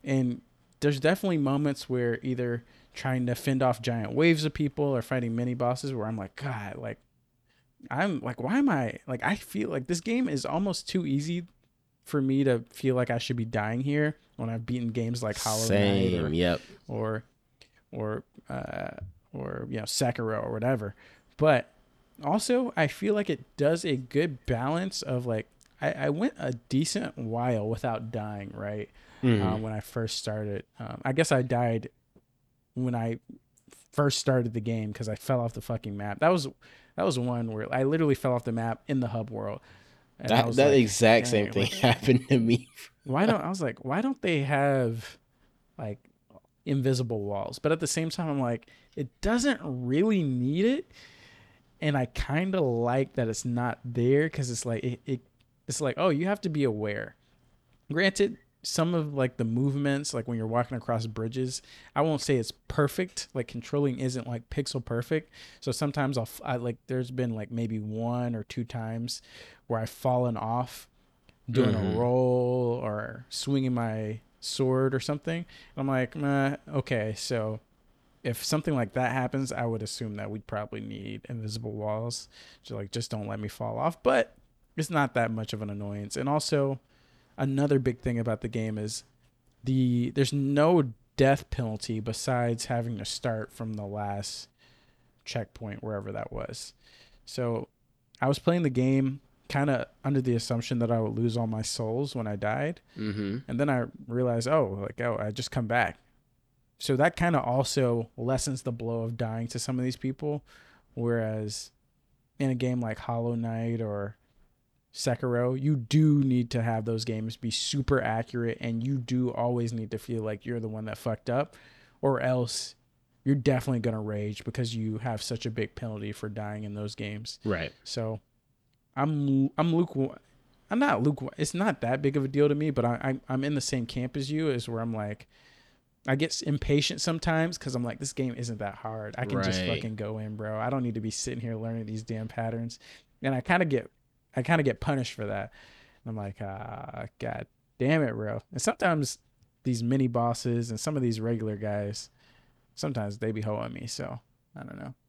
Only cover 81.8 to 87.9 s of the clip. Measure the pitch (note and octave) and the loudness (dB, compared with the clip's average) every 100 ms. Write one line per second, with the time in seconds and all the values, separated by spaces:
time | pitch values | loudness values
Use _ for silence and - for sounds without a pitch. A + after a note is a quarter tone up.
81.8 | G#2+ G#2+ A#2 A#2 - - - - - A2 | -4 -2 -4 -6 -12 -20 -20 -20 -12 -10
82.8 | G2+ A#2 A#2 A2 G#2 G#2+ G#2+ - A2+ A2 | -6 -6 -6 -6 -6 -6 -6 -6 -6 -2
83.8 | D3+ E3+ - C3 - - _ _ _ - | -2 0 2 4 2 -6 _ _ _ -6
84.8 | D#3 D#3+ C3+ B2+ A2+ A2+ A2 G#2 G#2+ G2+ | 0 2 2 2 0 -2 -4 -6 -6 -6
85.8 | G2+ G#2 G#2 - C3+ D3+ - D3 C#3 C3+ | -6 -6 -6 -4 0 0 2 2 2 0
86.8 | _ _ _ _ _ - C3+ C#3 C#3+ C#3 | _ _ _ _ _ -2 0 2 4 4
87.8 | B2+ | 4